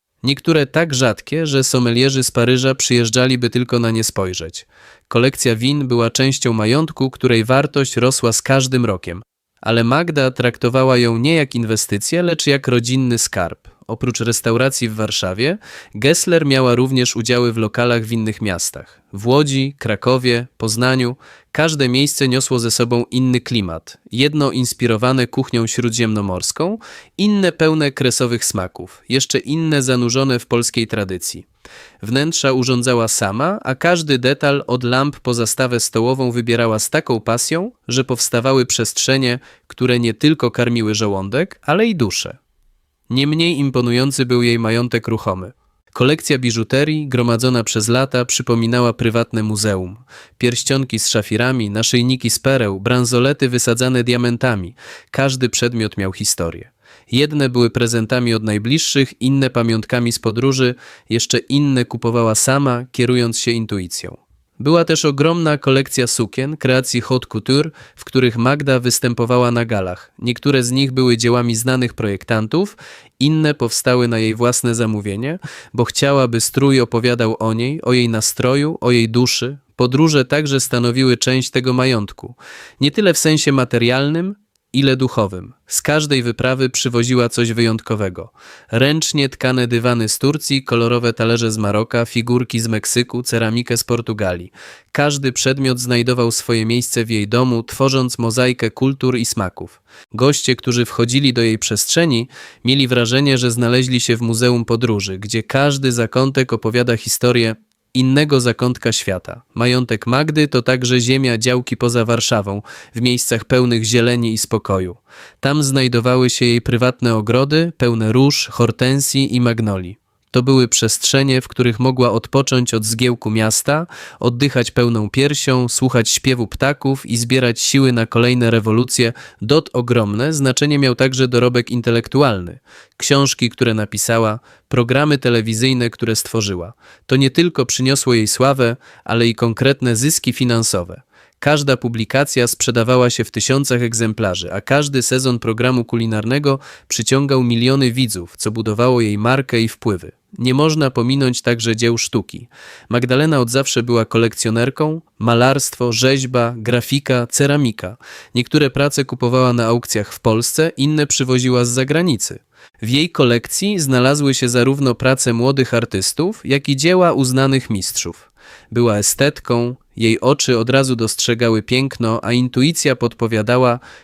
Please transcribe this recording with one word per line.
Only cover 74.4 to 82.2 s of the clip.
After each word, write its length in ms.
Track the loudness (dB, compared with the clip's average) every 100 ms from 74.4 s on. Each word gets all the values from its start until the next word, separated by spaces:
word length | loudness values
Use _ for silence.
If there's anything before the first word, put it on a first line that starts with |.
| 0 0 0 0
zamówienie, 640 | 0 -2 -4 -6 -6 -8 -12 -18 -10
bo 120 | -4 -2
chciała, 420 | 0 2 2 2
by 140 | 0
strój 380 | -2 0 2 4
opowiadał 560 | 2 0 0 0 0 0
o 140 | -2
niej, 280 | -2 -2 -4
o 120 | 0
jej 160 | 2 2
nastroju, 680 | 0 -2 -2 0 0 0 -2
o 100 | 2
jej 180 | 2 2
duszy. 480 | 2 0 0 -6 -10 _ -2
Podróże 500 | 0 4 4 4 2
także 340 | 0 0 -2
stanowiły 580 | 0 0 0 2 2 2
część 320 | 2 0 0
tego 240 | -2 0
majątku. 640 | 0 2 0 -4 -10